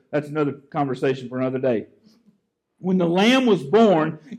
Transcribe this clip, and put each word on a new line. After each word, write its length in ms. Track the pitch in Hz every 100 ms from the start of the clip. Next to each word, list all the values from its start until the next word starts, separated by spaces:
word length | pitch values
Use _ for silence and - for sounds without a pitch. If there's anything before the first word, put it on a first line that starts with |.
| _
that's 180 | 147 147
another 240 | 151 147
conversation 760 | 120 - 160 139 127 139 131 120
for 100 | 127
another 220 | 131 131
day. 260 | 131 113 - _ _ _ _ _ _ _ _ _
"When 200 | 175 190
the 100 | 170
lamb 380 | 180 214 262 247
was 160 | 180
born, 560 | 143 208 226 170 156 160 -